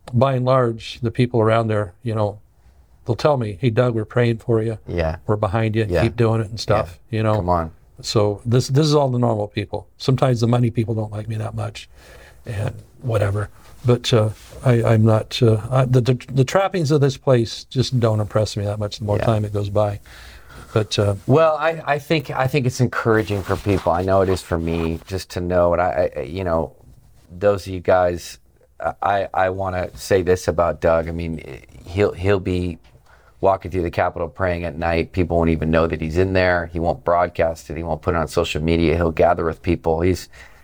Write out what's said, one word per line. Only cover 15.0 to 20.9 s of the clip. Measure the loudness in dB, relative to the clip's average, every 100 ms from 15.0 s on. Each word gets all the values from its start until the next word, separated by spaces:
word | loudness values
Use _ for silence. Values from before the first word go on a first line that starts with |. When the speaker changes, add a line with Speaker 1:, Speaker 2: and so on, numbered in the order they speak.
Speaker 1:
not, | 6 4 0 0
uh, | 2 2 0
I, | 0
the, | 2 2
the, | 2 0 -2
the | 0
trappings | 2 2 0 0 2
of | 2
this | 2 0
place | 2 2 2 -6
just | -6 -2 0 2
don't | 2 2
impress | 0 0 0 -2
me |
that | -4 -4
much | -6 -4
the |
more | -2 0
Speaker 2:
Yeah. | 2
Speaker 1:
time | 0
it | 0
goes | -2 -2
by. | 0 0 -2 -12 -20 -20 -20 -20 -20 -4
But, | -2 0